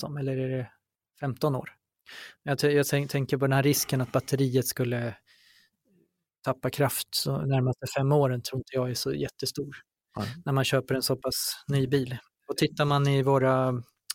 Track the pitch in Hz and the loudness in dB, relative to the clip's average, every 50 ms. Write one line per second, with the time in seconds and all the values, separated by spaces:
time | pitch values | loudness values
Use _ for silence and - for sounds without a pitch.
0 | - 147 143 143 143 135 135 131 131 131 131 131 123 - _ _ _ _ _ _ | -6 -8 -8 -6 -4 -4 -4 -2 -2 -2 -2 -4 -4 -6 _ _ _ _ _ _
1 | _ _ _ - - 139 120 - - 151 139 127 - - - _ _ _ _ _ | _ _ _ -8 -6 -6 -4 0 0 0 0 0 -6 -10 -14 _ _ _ _ _
2 | _ - - - - - - _ - 147 143 135 - 147 147 143 143 - - 143 | _ -20 -20 -18 -18 -20 -20 _ -4 -4 -2 0 2 2 4 4 2 2 2 0
3 | 143 143 - 143 135 - - 131 139 135 135 135 135 143 143 - - - - 131 | 0 0 -2 -2 -2 0 0 0 2 2 4 4 4 4 4 2 0 -2 0 -2
4 | 131 - - 135 - - - 131 139 131 123 131 120 - - - 127 120 120 120 | -2 0 0 -2 -2 0 0 0 0 2 2 0 0 0 -2 -2 -2 -2 -2 -2
5 | 120 117 101 - _ _ _ _ _ _ _ _ _ _ _ _ _ _ 196 180 | -4 -6 -8 -10 _ _ _ _ _ _ _ _ _ _ _ _ _ _ _ _
6 | _ _ _ _ _ _ _ _ - - 131 - - 131 - - 143 123 - - | _ _ _ _ _ _ _ _ -4 -4 -4 -2 -2 -4 0 2 2 2 2 -2
7 | - - - - - 143 139 139 151 139 135 135 127 127 123 - - - - 139 | -6 -4 -4 -4 -2 -2 -2 -2 0 0 2 2 2 2 0 -2 -4 -4 -2 0
8 | 139 135 147 151 143 127 123 120 120 - - 135 123 - - 131 127 127 120 - | 2 4 4 4 4 2 0 -2 -6 -6 -6 -8 -8 -4 -4 -2 -2 -2 -2 -4
9 | - 135 139 143 139 131 - - - 131 - - 143 143 139 - - _ _ _ | -4 -4 -4 -4 -4 -6 -6 -6 -8 -8 -6 -6 -8 -10 -10 -18 -20 _ _ _
10 | _ _ - 107 104 104 123 170 - 151 135 135 131 - - 135 123 - 135 131 | _ _ -8 -6 -6 -6 -8 -8 -4 -2 0 0 2 2 2 0 0 0 -2 -2
11 | 123 - 127 113 - 131 127 - - - - - - - 139 139 135 127 143 139 | 0 -2 -4 -2 -4 -6 -4 -4 -4 -6 -8 -8 -6 -2 0 0 0 2 2 0
12 | 131 123 127 113 - _ _ _ _ - 139 - 156 147 - - 151 143 143 143 | 0 -2 -6 -12 -14 _ _ _ _ -8 -2 0 0 0 0 0 2 2 4 4
13 | 143 143 139 135 131 135 139 135 127 131 131 131 131 131 127 120 117 _ _ _ | 4 4 4 4 4 4 4 4 6 4 4 4 2 2 0 -2 -4 _ _ _
14 | _ - - | _ -14 -14